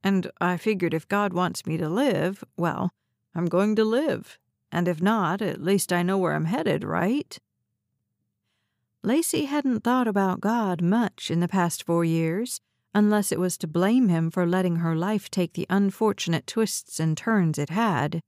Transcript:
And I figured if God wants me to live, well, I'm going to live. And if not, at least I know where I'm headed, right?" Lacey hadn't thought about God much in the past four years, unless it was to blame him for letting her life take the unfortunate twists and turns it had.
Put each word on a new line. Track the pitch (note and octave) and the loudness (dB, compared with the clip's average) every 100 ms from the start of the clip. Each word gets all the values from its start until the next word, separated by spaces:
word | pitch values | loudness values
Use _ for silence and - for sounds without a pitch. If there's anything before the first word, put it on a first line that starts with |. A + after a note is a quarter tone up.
And | G3 G3 - - | 2 0 -2 -2
I | F3 F3+ | -2 0
figured | A3 G3 E3 | -2 0 0
if | D#3+ - | -2 -2
God | G3+ G3+ | -2 0
wants | F3+ F3+ F3+ - | 0 -2 -4 -6
me | D#3+ | -4
to | D#3+ | -2
live, | F#3+ C#4+ F3 E3 G3 - - | 0 0 2 -2 -4 -14 -4
well, | E3+ - F#3 _ _ _ _ | -4 -2 -4 _ _ _ _
I'm | E3+ F3 | -6 0
going | F3 G#3 G#3+ | 2 2 2
to | A3 | 2
live. | A#3 D#4 - - - _ _ _ | 0 0 -4 -8 -20 _ _ _
And | E3+ F3 | -2 -2
if | D#3+ | 0
not, | F#3+ A3+ E3+ G3 | 0 2 0 -2
at | G3+ - | -4 -4
least | E3 G3 - | 0 0 2
I | F3 | 0
know | F3 G3 | 0 0
where | F3 | 0
I'm | D3+ D#3+ | -2 -2
headed, | B3 D#4+ D3 | -2 -2 -2
right?" | - F3 F3+ C#4 - - _ _ _ _ _ _ _ _ _ _ _ _ _ _ _ _ | -2 -2 0 -2 -6 -16 _ _ _ _ _ _ _ _ _ _ _ _ _ _ _ _
Lacey | F#3 C#4 E4 - C#4+ | 0 0 0 -2 -2
hadn't | D4 C#4 A3 | -2 0 0
thought | A#3 B3+ A#3 | 0 2 2
about | G3+ F#3+ F#3 | 2 0 0
God | G3+ A#3 G#3 E3+ | 0 0 0 0
much | F3 A3 A3+ - - | 2 2 0 -4 -2
in | E3+ | 0
the | F3 | 2
past | F#3+ E3+ - | 2 0 -2
four | - E3+ E3 | 0 2 2
years, | E3 D#3+ F3+ B3 - _ _ _ | 2 0 -2 -6 -8 _ _ _
unless | G#3 G#3 G#3 G3+ | 2 4 4 0
it | - | 0
was | F3+ - | -2 -2
to | D#3+ | -4
blame | E3+ F#3+ B3 A3+ | 0 2 4 4
him | E3 E3 | 4 2
for | F#3 E3+ | 0 0
letting | F#3 F#3 E3+ | 2 0 0
her | E3 D#3+ | 0 0
life | F#3 G#3+ - | 0 -2 -2
take | - F3 | -2 -2
the | - - | -4 -2
unfortunate | G3 G3+ - A3 G3+ - E3 - | 2 0 2 0 0 -2 -2 -2
twists | A3 G#3+ - - - | -2 -2 -4 -10 -4
and | D#3+ D#3 | -2 -2
turns | - A3 E3 D3+ | 0 2 2 0
it | C#3+ | -2
had. | F3 A3+ D3+ D3 E3 | 0 0 0 -2 -4